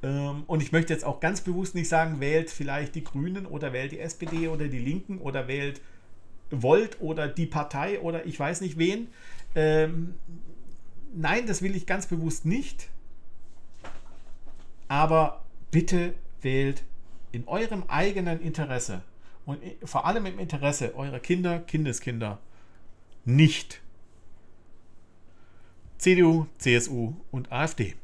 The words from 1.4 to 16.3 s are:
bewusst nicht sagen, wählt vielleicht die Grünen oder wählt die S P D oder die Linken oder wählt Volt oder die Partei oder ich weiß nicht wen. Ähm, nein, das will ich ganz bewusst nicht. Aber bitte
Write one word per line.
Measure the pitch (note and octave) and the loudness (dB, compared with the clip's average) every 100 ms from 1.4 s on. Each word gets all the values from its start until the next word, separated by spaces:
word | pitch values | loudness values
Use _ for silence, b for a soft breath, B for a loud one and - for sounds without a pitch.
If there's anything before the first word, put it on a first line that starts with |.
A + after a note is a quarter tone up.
bewusst | - F3+ F#3 | -2 -2 -2
nicht | F3+ D#3 | -2 2
sagen, | E3 E3 D3 | 4 2 0
wählt | C#3 D#3+ E3 | 2 2 2
vielleicht | - C#3 C#3+ D3 | -4 -2 -2 -4
die | D#3 | -4
Grünen | - C#3 E3 F#3+ F#3+ | -4 -2 -2 -4 -6
oder | D3 D3 | -6 -4
wählt | B2+ C#3 | -4 -6
die | D#3+ | -6
S | E3 | -8
P | - E3 | -8 -4
D | E3 D#3+ | -2 0
oder | D#3 D3 | 0 0
die | B2+ | 0
Linken | B2 F3 - F#3+ | 0 -2 -4 -6
oder | C#3 C#3 B2 | -4 -4 -4
wählt | C#3 C#3+ C#3 b b b b - - - | -2 -4 -6 b b b b -12 -10 -6
Volt | C#3 A#2+ F3+ A3 - | 0 6 6 6 -2
oder | D3+ D#3+ D3 | -4 -2 -2
die | E3+ E3 | -2 -2
Partei | D#3+ D3 C#3 D3+ G3+ | -2 -2 -4 -4 -2
oder | E3+ E3 E3 | -2 -4 -6
ich | C3 | -4
weiß | C#3+ E3+ | -2 -2
nicht | F#3 D#3 | -4 2
wen. | E3+ G#3 A#3 B B B B - | 2 2 -6 B B B B 4
Ähm, | D#3 D#3 D#3 E3 E3+ - - - - - - - - - - F#3 | 6 6 4 2 0 -2 -4 -4 -6 -6 -6 -6 -4 -4 -4 0
nein, | D3+ G#3 A#3+ | 2 2 2
das | F#3 | 0
will | F#3+ G3 | 0 0
ich | - | 0
ganz | G3 - | 0 0
bewusst | E3+ D#3+ - D#3 | 0 0 0 2
nicht. | A3+ C#4+ - - - - - - - - - - - - - - - - - - - - - - | 2 0 -2 -2 -6 -6 -8 -6 -6 -6 -6 -8 -10 -6 -6 -6 -10 -8 -6 -6 -6 -8 -8 0
Aber | C#3+ D#3 D#3+ D3+ - - - - | 4 6 6 6 2 -6 -6 2
bitte | D#3+ F3+ F3+ F3 - - | 4 6 4 4 0 -4